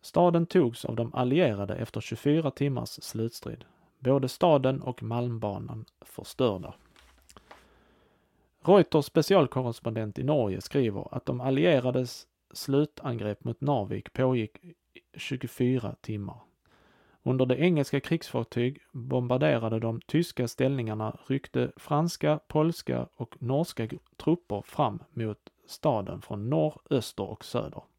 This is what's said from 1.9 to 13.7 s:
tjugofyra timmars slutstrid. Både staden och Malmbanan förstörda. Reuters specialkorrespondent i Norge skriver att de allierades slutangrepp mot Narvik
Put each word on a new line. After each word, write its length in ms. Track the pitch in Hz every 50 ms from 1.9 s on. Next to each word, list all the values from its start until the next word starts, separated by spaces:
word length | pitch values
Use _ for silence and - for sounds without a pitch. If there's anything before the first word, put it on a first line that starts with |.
| - 117
tjugofyra 500 | - - 117 - - 143 147 160 160 143
timmars 520 | - - 175 147 135 120 117 113 - - -
slutstrid. 640 | - - 110 113 117 - - - 120 113 - - _ _ _ _ _ _ _
Både 300 | 127 123 135 139 131 127
staden 540 | - - - 175 156 143 131 131 135 131 -
och 200 | 127 123 - -
Malmbanan 840 | 113 117 120 123 123 117 113 113 107 101 101 - - 117 110 107 _ _ _
förstörda. 760 | - - - - - - - - 131 117 101 92 87 - - - _ _ _ - - _ _ _ _ _ - - _ _ - - - _ _ _ _ _ _ _ _ _ _ _ _ _ _ _ _ _ _ _ _
Reuters 380 | - 185 202 165 - - 156 139
specialkorrespondent 1120 | - _ 165 151 - 196 190 151 127 - 131 127 120 117 - - 117 110 110 110 107 98 -
i 40 | -
Norge 380 | 131 151 147 117 104 92 98
skriver 540 | 92 - - 143 131 113 98 98 - - -
att 120 | 127 -
de 140 | - 131 123
allierades 880 | 123 135 135 135 156 180 160 131 123 127 123 131 127 120 - - - _ _ _ _ _ -
slutangrepp 920 | - - - 135 139 151 147 _ - - 139 123 113 110 104 104 - -
mot 160 | 120 117 _
Narvik 520 | - 139